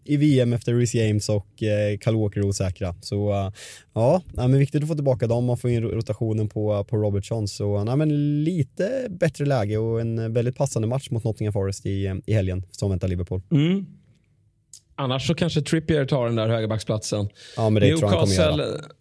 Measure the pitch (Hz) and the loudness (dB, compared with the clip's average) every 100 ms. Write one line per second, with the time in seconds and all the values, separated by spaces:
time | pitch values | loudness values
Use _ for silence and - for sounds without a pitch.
0 | - 147 151 131 120 120 - 120 120 117 | -2 2 4 6 4 2 0 2 2 2
1 | 110 104 - 104 - - 110 104 104 104 | 2 2 2 -2 -2 -4 -2 0 0 -2
2 | - 113 104 104 101 101 95 - 92 85 | 0 0 0 0 -2 0 -4 -4 -6 -8
3 | - 101 104 98 98 - - - _ - | -6 -4 -2 -2 -2 -8 -18 -20 _ 0
4 | 120 185 - - 123 135 139 151 151 156 | 2 2 -2 -2 2 4 2 0 -2 -2
5 | 139 123 113 120 123 120 123 117 113 107 | 0 0 0 0 0 -2 0 0 -2 -4
6 | 107 107 113 107 107 - 107 104 101 107 | -4 -4 -2 -2 -2 -2 -2 -2 -2 0
7 | 107 101 - 113 101 - 104 101 104 135 | 0 -2 -2 -4 -4 -4 -2 0 0 0
8 | 156 147 147 147 156 180 131 - 185 262 | 2 2 0 0 0 -2 -4 -2 -4 -2
9 | 247 180 165 - 143 135 101 107 113 113 | -6 -2 -2 0 0 0 0 0 0 -2
10 | 113 113 113 117 120 - 139 - 110 131 | -2 -4 -2 -2 -2 -2 -2 -2 -2 -2
11 | - 113 113 107 107 101 98 95 98 98 | -4 -4 -2 -2 -2 -2 -2 -4 -4 -2
12 | 98 95 95 107 95 90 92 - 101 92 | -2 -4 0 0 0 -4 -8 -4 -2 0
13 | 95 90 87 92 - 143 156 196 185 - | -2 -4 -4 -6 0 2 2 0 -6 -18
14 | _ _ _ _ _ _ _ - _ - | _ _ _ _ _ _ _ -20 _ -6
15 | 135 131 127 165 170 156 139 160 160 151 | -2 -2 0 0 0 0 0 -2 2 0
16 | 131 143 117 117 110 113 110 110 - 110 | 2 0 0 0 0 0 0 -4 -2 -4
17 | - 107 101 - - - 110 107 104 160 | -2 -4 -4 -8 -12 -2 2 6 6 4
18 | 104 98 101 92 151 151 123 - - - | 4 4 4 4 4 2 -2 -6 -10 -20